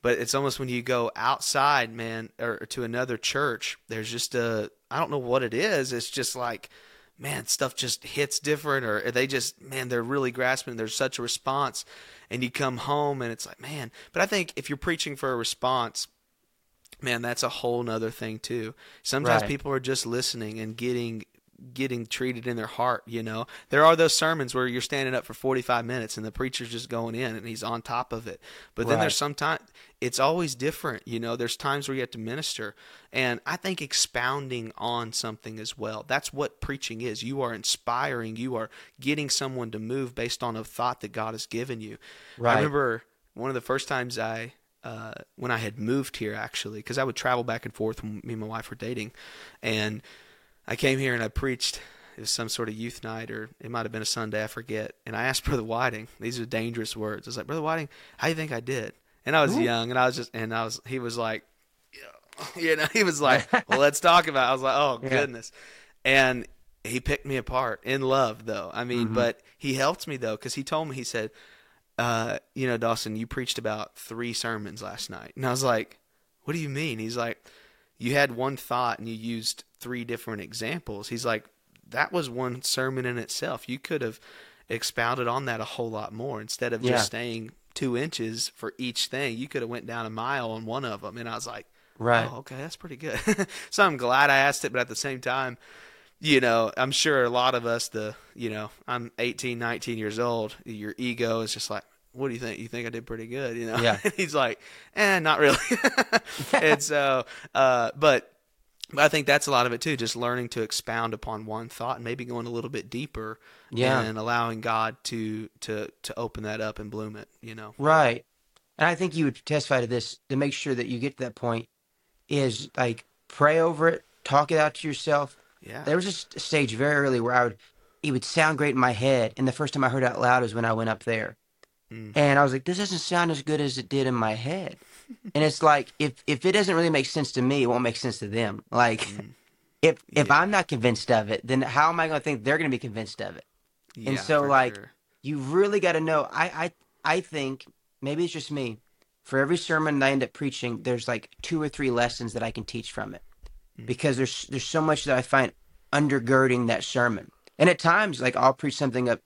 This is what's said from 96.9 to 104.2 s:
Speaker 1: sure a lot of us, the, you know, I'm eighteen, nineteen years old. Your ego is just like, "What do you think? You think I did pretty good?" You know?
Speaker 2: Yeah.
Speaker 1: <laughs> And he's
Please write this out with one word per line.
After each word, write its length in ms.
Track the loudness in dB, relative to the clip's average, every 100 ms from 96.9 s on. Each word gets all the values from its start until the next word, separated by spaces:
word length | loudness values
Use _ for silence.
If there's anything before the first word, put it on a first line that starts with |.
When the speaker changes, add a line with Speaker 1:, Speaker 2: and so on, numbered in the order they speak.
Speaker 1:
sure 320 | 2 4 4
a 60 | 4
lot 260 | 4 4 2
of 100 | 0
us, 240 | -2 -2
the, 260 | -6 -8 -10 -20 -8
you 140 | -6
know, 200 | -6 -10 -14 -6
I'm 240 | -6 -6 -4
eighteen, 420 | -4 -2 -6 -4
nineteen 380 | -4 -4 -4 -4
years 220 | -4 0
old. 360 | 0 0 -2 -8 -14
Your 280 | -10 -10 -6
ego 440 | -6 -2 0 0
is 120 | -2
just 160 | -4 -6
like, 140 | -6 -10 _ _
"What 160 | -6 -6
do 40 | -4
you 40 |
think? 200 | -8 -8
You 80 | -8
think 180 | -8 -8
I 20 |
did 140 | -8 -10
pretty 200 | -10 -8
good?" 300 | -6 -6 -6
You 100 | -4
know? 100 | 2
Speaker 2:
Yeah. 160 | 4 4
Speaker 1:
<laughs> 40 |
And 100 | 0
he's 200 | 0